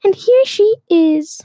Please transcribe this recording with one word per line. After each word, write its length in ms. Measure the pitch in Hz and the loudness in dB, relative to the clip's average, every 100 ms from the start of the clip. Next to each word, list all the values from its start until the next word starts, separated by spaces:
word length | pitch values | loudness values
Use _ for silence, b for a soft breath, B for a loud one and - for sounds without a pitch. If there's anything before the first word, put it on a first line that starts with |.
And 100 | 403 | -2
here 300 | 381 - 494 523 | -4 0 2 0
she 300 | - 415 453 _ | 0 0 0 _
is. 520 | 339 320 311 302 - | 0 0 0 -4 -16